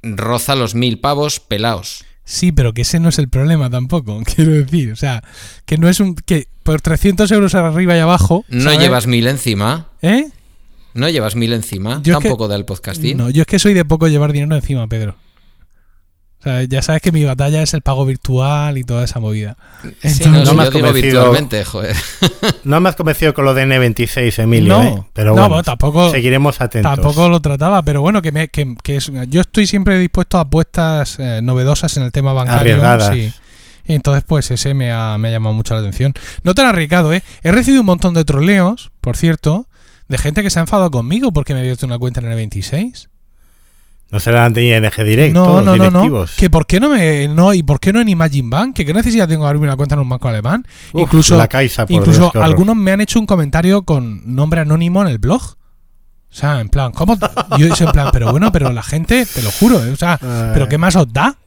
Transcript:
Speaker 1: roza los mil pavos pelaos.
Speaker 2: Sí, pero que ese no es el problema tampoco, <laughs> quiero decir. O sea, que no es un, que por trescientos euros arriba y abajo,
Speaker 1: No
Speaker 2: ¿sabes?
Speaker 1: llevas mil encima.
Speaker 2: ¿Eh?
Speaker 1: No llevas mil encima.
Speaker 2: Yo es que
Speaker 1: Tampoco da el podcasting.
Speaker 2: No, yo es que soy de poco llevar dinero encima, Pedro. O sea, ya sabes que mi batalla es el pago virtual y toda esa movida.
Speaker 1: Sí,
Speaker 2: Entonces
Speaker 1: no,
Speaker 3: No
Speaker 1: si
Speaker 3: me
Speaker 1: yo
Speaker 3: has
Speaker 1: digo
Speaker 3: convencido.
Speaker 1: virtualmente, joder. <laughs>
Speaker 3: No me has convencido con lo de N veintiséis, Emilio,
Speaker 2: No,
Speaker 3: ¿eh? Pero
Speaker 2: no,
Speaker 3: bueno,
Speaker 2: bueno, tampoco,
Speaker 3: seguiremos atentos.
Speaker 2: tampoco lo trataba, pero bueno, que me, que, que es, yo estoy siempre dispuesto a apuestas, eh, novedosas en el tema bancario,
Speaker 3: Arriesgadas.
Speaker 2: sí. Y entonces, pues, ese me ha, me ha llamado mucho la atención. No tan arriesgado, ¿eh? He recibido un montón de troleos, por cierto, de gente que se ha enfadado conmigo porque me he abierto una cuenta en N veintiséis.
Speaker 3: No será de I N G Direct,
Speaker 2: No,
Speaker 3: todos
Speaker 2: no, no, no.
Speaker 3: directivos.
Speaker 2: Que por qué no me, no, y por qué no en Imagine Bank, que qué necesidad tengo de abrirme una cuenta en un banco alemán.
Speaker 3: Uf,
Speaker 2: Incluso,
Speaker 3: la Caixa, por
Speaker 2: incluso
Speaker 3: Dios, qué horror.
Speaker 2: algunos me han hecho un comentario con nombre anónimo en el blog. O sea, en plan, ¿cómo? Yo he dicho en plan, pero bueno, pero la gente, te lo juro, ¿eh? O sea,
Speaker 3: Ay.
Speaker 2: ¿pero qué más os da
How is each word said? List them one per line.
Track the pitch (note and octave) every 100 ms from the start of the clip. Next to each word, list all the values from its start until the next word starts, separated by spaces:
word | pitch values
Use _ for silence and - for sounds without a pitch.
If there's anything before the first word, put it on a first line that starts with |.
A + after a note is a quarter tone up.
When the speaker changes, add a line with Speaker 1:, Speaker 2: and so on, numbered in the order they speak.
Speaker 1:
roza | A2+ G2+ A2 A#2+ - C3+
los | A#2 A#2
mil | B2 A2+
pavos | C#3+ C#3+ D3 -
pelaos. | _ G#2 A2+ G#2 - - - - -
Speaker 2:
Sí, | - F3+
pero | D3 B2
que | A2+
ese | A#2 E3+
no | E3
es | D#3
el | C3+
problema | B2+ C#3+ D#3+ C3
tampoco, | B2 B2+ F3 A2+ G#2 A2+
<laughs> | -
quiero | D#3+
decir. | D#3 C3+ E3 B2+
O | A2
sea, | D3 A#2+ - - - - -
que | D#3
no | E3
es | F3+
un, | G3 D#3+
que | - E3 C3 -
por | - D#3
trescientos | - D#3 G3+ F#3 G#3
euros | G#3+ G3 F#3
arriba | E3 D#3+ F#3 E3+
y |
abajo, | E3 F3+ - F3 -
Speaker 1:
No | B2
Speaker 2:
¿sabes? | C#3 D3+
Speaker 1:
llevas | C#3+ B2+ A2+
mil | A#2+ A#2
encima. | C#3 B2 G2+ G#2 D#3 D#3+ -
Speaker 2:
¿Eh? | E3 A#3 D4+ - _ _ - - -
Speaker 1:
No | A#2 C#3+
llevas | D#3+ G#2+ A2
mil | A2+
encima. | A#2 - G2 G2+ C#3
Speaker 2:
Yo | D3
es | E3
que | C#3+
Speaker 1:
Tampoco | A#2+ A2
da | G2+
el | G2+
podcasting. | F#2+ - F#2 - C3+
Speaker 2:
No, | A#2+
yo | C#3
es | D#3+
que | G3
soy | G#3 G3
de | D#3
poco | D#3+ E3
llevar | D3 D3
dinero | C#3+ D3 D#3
encima, | - C3+ A2+
Pedro. | A2+ G#2+ - _ _ _ _ _ _ _ _ _ _ _ _
O |
sea, | - B2+
ya | B2+ C3+
sabes | - D#3+
que | F#3
mi | E3 D3
batalla | B2+ C#3+ D3+
es | D#3
el | D#3+
pago | - C3+ C3+
virtual | C3 - B2+ C3+ D3 D3 C#3
y |
toda | B2 A#2+
esa | B2 A#2+
movida. | A2 G#2+ G#2 - - -
Speaker 1:
Sí, | - -
Speaker 2:
Entonces | D3 C#3 D#3+
Speaker 1:
no, | D#3
Speaker 3:
No | C3+
Speaker 1:
si |
Speaker 3:
me | D#3
Speaker 1:
yo | D3+
Speaker 3:
has |
Speaker 1:
digo | C3+ B2+
Speaker 3:
convencido. | C#3 C3+ B2+
Speaker 1:
virtualmente, | B2+ B2+ C#3+ G#2+ G2
joder. | G#2 G#2+ - - - A#3
<laughs> | - A3 -
Speaker 3:
No | C3+ D3+
me | F#3
has | E3
convencido | D#3+ D3 D#3
con | D3 C3+
lo |
de | C3
N | C3+ C3
veintiséis, | B2 A2 A#2 - A#2+ -
Emilio, | A2+ A#2 G#2 G2
Speaker 2:
No, |
Speaker 3:
¿eh? | A#3 G#2 F#2+
Pero | - G#2+
Speaker 2:
no, |
Speaker 3:
bueno, | A2 G3+
Speaker 2:
bueno, | E3
tampoco, | F3 A#2+ C#3+ D3+ F3
Speaker 3:
seguiremos | C#3 A#2+ C3+ C#3+ -
atentos. | A#2+ A2+ G#2+ C#3
Speaker 2:
tampoco | D3 D3 F3
lo | E3+
trataba, | D3+ C#3 D#3+ G3
pero | D3 C#3+
bueno, | D3+ G#3+
que | D#3+
me, | D3+ D#3+
que, | - C#3 A#2
que | - C#3+
es, | C3 C3 B2+
yo | D3+
estoy | F#3 - G3+
siempre | G3+ F#3+ F#3
dispuesto | F3+ - F3+ F#3
a |
apuestas, | D3+ D3+ E3 - E3 D#3 C#3 -
eh, | C3 A2+
novedosas | A#2+ B2+ B2+ D3 D#3+ -
en |
el | B2+
tema | C#3+ C3+
bancario, | C3+ B2 A#2+ A2+ A2+
Speaker 3:
Arriesgadas. | A#2+ A#2+ G#2 B2
Speaker 2:
sí. | A2 - _ - - - -
Y |
entonces, | D3+ - C#3+ -
pues, | D#3 -
ese | A#2+ C#3
me | C#3 B2
ha, | A#2 A2+ G#2+
me | A2+
ha |
llamado | A2+ A2 G#2+
mucho | A2
la | A2
atención. | G#2 F#2 B2+ C3 - -
No | F3
tan | F#3 C4
arriesgado, | F#3+ D3+ F3 D#3
¿eh? | F3 - -
He | E3
recibido | G#3 B3 C4+
un | G#3
montón | F3 F#3
de | E3+ D3+
troleos, | C#3 D#3+ G3+ F3+ A#3 - -
por | - A#2+
cierto, | E3 D#3+ D#3 E3+ B3+ _ _ _ -
de | C3
gente | D3 D3+
que | G3+
se | E3+
ha |
enfadado | E3 G#3 F3+
conmigo | B2+ A#2 G3 C4
porque | D#3 C#3+
me | C3+
he |
abierto | B2+ B2+ C3
una | A#2+
cuenta | B2 B2
en | A#2+
N | A2+
veintiséis. | A2 G2 G2+ D3 A#3 B3 - _ _ _ _ _ _ _ _ - _
Speaker 3:
No | G#2
será | - A#2+ A#2+
de | A#2 A#2+
I |
N | A2+ G#2+
G | -
Direct, | G#2+ A2+ D3+
Speaker 2:
No, | E3 F3+
Speaker 3:
todos | F3+ F#3+
Speaker 2:
no, | F#3
no, | F#3+
no. | F3+
Speaker 3:
directivos. | G#3 B2+ F2 -
Speaker 2:
Que | F#3
por | D#3+ D3
qué | F3+
no | C#4
me, | C#4 E3 D3 C#3+
no, | D3+ F#3
y | G3
por | C#3+ D3
qué | F#3
no | G#3+
en | A3+
Imagine | F3 D#3+ C#3 B2
Bank, | C3+ B3 C4
que | D3
qué |
necesidad | F3 A#3+ A3+ F3+
tengo | D#3+
de | D3
abrirme | D3 D3
una | C3+
cuenta | C#3+ C#3+
en |
un | C3
banco | B2+ C3
alemán. | A2 G#2+ G#3 B3 - -
Speaker 3:
Uf, | D#3
Speaker 2:
Incluso, | E3 D#3+ D3+ -
Speaker 3:
la | A2+
Caixa, | C3 C3 - A2
por | F3
Speaker 2:
incluso | G2+ -
Speaker 3:
Dios, | F3
qué | A2+
horror. | D#3+
Speaker 2:
algunos | D#3 F#3+ A3+
me | F#3+
han | G3
hecho | G#3+ A#3
un | G#3+
comentario | F#3 C#3+ E3 F3 G3+
con | F3+ D3 A#2+ G#2 A2+ B2+
nombre | D3+ E3
anónimo | D3+ D#3+ E3+ F3+
en | G3
el | A2+
blog. | A2 A3
O | - - _ _ _ _ _ _ _ -
sea, | C#3+ C#3
en | A2
plan, | D3 C3
¿cómo? | - F3 A3 G3+ - - G3
Yo | D#3+
he |
dicho | - E3+
en |
plan, | D3 D3
pero | - A2+
bueno, | C3 G#3+
pero | F3+ C3
la | A#2+
gente, | - D3+ E3 B3 A#3+
te | -
lo | A2
juro, | - G3+ -
¿eh? | A2+
O | C3+
sea, | E3+ D#3+
Speaker 3:
Ay. | B2+ A#2+ A2+
Speaker 2:
¿pero | A2 C3
qué | D3
más | F3+ F#3
os | C3+
da | B2 G3+ C#4